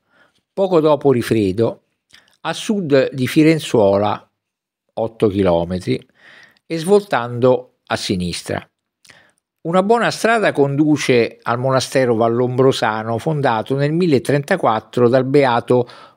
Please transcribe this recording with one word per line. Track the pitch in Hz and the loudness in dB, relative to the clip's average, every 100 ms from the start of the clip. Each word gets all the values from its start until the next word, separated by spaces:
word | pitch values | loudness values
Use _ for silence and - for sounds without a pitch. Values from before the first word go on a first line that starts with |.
| _ _ _ _ _ | _ _ _ _ _
poco | - 190 175 | -4 0 2
dopo | 151 143 143 | 2 2 2
Rifredo, | 120 - 113 98 95 113 - _ _ _ _ _ _ | 0 0 0 0 0 -2 -4 _ _ _ _ _ _
a | 156 | -10
sud | 160 - 202 160 135 127 | -8 -6 -4 0 2 2
di | 135 127 | -2 0
Firenzuola, | 160 156 160 - 120 98 98 104 - - _ _ _ _ _ _ | 4 4 2 0 2 4 4 0 -4 -10 _ _ _ _ _ _
otto | - 113 - 110 | -8 -8 -2 0
chilometri, | 95 92 85 85 92 123 131 - _ - - - _ - | 2 2 0 -2 -6 -6 -8 -8 _ -20 -20 -20 _ -12
e | 165 | -8
svoltando | 160 208 202 131 120 120 127 123 - _ - | 0 0 2 -4 -4 0 2 2 -2 _ -8
a | 113 | -6
sinistra. | - 95 87 85 - 98 - _ _ _ _ _ _ _ _ _ | -4 -4 -6 -8 -8 -8 -10 _ _ _ _ _ _ _ _ _
Una | 165 180 | -4 -2
buona | 202 233 180 | 0 0 0
strada | - 220 233 175 | -2 0 0 0
conduce | 147 139 139 151 143 - 123 113 - | 0 0 2 0 0 2 2 0 -4
al | - 120 | -6 -4
monastero | 131 131 - 139 123 110 | 0 -2 0 0 0 2
vallombrosano | 113 117 127 127 135 123 117 110 110 117 | 0 0 -2 2 2 2 -2 -4 -4 -6
fondato | 160 151 131 110 107 135 | -4 -2 -2 -2 -2 -4
nel | 143 | -2
mille | 160 180 127 | 0 2 0
trentaquattro | - 139 139 180 131 110 - - 120 | 0 -2 -2 -2 0 -2 -4 0 2
dal | 131 131 | 2 2
beato | 143 131 117 - 123 120 - - | 2 2 0 0 0 0 -10 -20